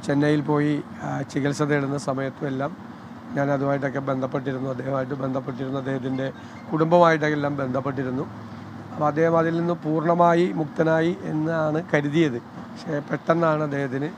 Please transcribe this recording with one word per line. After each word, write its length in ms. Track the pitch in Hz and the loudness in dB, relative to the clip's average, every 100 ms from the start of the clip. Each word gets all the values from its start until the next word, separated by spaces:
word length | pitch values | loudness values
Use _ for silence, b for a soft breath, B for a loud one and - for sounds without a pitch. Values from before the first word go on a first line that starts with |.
ചെന്നൈയിൽ 360 | - 143 147 151 | 0 2 4 2
പോയി, 420 | 143 147 147 147 - - | 2 0 2 -2 -6 -10
ആ, 200 | - 139 | -8 -6
ചികിത്സ 400 | 143 147 139 139 | -4 -2 -2 0
തേടുന്ന 360 | 151 147 135 139 | 2 2 0 -2
സമയത്തും 480 | 139 131 135 131 147 | -2 -2 -4 -4 -6
എല്ലാം 300 | 131 143 - - - - - - | -4 -4 -6 -14 -16 -16 -16 -8
ഞാൻ 160 | - 143 | -2 0
അതുമായിട്ടൊക്കെ 480 | 143 139 139 135 131 | 2 2 0 0 -2
ബന്ധപ്പെട്ടിരുന്നു. 720 | 139 131 131 139 135 131 135 | -2 -2 -2 -2 -4 -4 -4
അദ്ദേഹമായിട്ട് 440 | 127 131 135 131 | -4 -2 -2 -2
ബന്ധപ്പെട്ടിരുന്നു, 640 | 139 135 131 131 123 131 139 | -4 -2 -2 -4 -6 -4 -4
അദ്ദേഹത്തിൻ്റെ 540 | 131 135 127 131 135 127 B B - | -2 -2 -2 -2 -4 -6 B B -4
കുടുംബമായിട്ടൊക്കെ 640 | 156 160 175 175 160 151 | 0 6 8 8 6 2
എല്ലാം 220 | 151 143 143 | 0 0 -2
ബന്ധപ്പെട്ടിരുന്നു. 680 | 135 131 135 131 127 127 - - - - - - - | -2 -2 -2 -2 -2 -4 -6 -10 -14 -14 -14 -14 -14
അപ്പോൾ 140 | - 151 | -2 0
അദ്ദേഹം 320 | 147 165 165 | 4 4 4
അതിൽ 180 | 165 165 | 4 2
നിന്ന് 180 | 170 | 0
പൂർണ്ണമായി 800 | 170 151 160 156 170 175 170 185 | 0 0 0 2 6 6 6 4
മുക്തനായി 640 | 180 151 - 160 160 165 185 | 2 -4 0 2 4 2 0
എന്നാണ് 600 | - 156 156 165 156 156 180 | -2 -2 0 0 0 0 2
കരുതിയത്. 440 | 151 143 147 156 120 | 0 2 2 2 0
പക്ഷേ 600 | - - - - - 147 143 | -8 -16 -16 -12 -6 -6 -4
പെട്ടെന്നാണ് 520 | 143 - 165 165 151 | -6 0 2 4 2
അദ്ദേഹത്തിന് 460 | 151 139 139 131 147 | 0 -2 -2 -2 -4